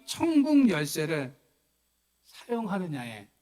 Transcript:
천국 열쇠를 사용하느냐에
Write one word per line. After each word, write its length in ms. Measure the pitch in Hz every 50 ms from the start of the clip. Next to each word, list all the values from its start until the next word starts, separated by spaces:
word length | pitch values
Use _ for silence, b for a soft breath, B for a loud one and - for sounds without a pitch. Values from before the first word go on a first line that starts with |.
| _
천국 640 | - - - 320 330 320 294 269 311 302 285 262 226
열쇠를 680 | 170 147 151 139 - 160 151 147 160 147 135 127 - _ _ _ _ _ _ _ _ _ _ _ _ _ _ _ _ _ _
사용하느냐에 1040 | _ - - - - 240 233 226 185 190 190 185 165 147 131 120 117 110 104 104 - _ _